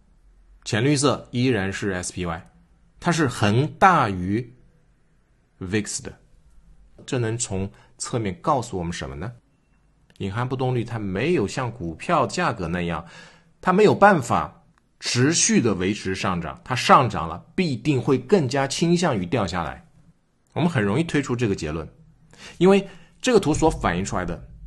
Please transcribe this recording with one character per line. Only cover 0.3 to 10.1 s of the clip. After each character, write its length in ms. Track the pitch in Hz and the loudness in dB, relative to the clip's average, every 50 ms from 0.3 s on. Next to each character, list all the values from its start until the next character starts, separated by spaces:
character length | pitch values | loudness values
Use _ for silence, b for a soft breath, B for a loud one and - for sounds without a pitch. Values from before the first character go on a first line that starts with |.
| _ _ _ _ - - - | _ _ _ _ -20 -18 -8
浅 200 | - 117 107 123 | -4 -2 0 2
绿 120 | 147 151 | 2 2
色 300 | 131 147 135 104 85 - - | 2 2 2 0 0 -4 -6
依 160 | - 123 123 | -2 0 0
然 260 | 131 117 101 95 98 | 2 2 0 -2 -4
是 180 | 95 - 110 101 | -4 -4 -4 -4
S 200 | 92 90 87 - | -4 -4 -6 -8
P 120 | - 95 87 | -6 -6 -6
Y， 260 | 85 80 82 - - _ _ _ _ _ _ _ _ _ - | -6 -6 -8 -10 -16 _ _ _ _ _ _ _ _ _ -6
它 100 | - 170 | -2 0
是 160 | 165 160 156 | 0 2 0
恒 400 | 123 - - 110 104 107 123 151 160 - - | 0 0 0 2 2 2 2 2 0 0 4
大 300 | 196 190 175 151 123 101 | 4 4 6 4 2 0
于 460 | 95 90 90 95 101 120 127 - - - _ _ _ _ _ _ _ _ _ _ _ _ _ _ _ _ _ _ _ - | -2 -4 -2 -2 -2 -2 -4 -6 -14 -20 _ _ _ _ _ _ _ _ _ _ _ _ _ _ _ _ _ _ _ -12
vix 420 | 95 87 95 107 101 - - - | -8 -4 -2 -2 -2 -4 -8 -10
的。 120 | - - - - _ _ _ - _ _ - - - - - - - _ - - - | -10 -12 -16 -18 _ _ _ -20 _ _ -20 -20 -20 -20 -20 -20 -20 _ -20 -20 -10
这 120 | - 139 127 | -4 -4 -2
能 180 | 117 110 113 | -2 -2 -4
从 340 | 120 - - 98 95 98 98 b b b b b | -4 -6 -6 -4 -6 -6 -6 b b b b b
侧 220 | b - - - 117 | b -10 -6 -4 -4
面 160 | 110 98 87 - | -4 -4 -6 -4
告 200 | - 160 147 127 | -2 -2 -2 -2
诉 160 | 113 - 101 90 | -2 -4 -6 -6
我 60 | 85 | -6
们 80 | 85 | -6
什 160 | 85 - 76 67 | -6 -8 -10 -10
么 80 | 69 | -10
呢？ 160 | 71 90 120 120 - _ _ _ _ _ _ _ _ _ _ _ _ _ _ | -10 -12 -12 -14 -16 _ _ _ _ _ _ _ _ _ _ _ _ _ _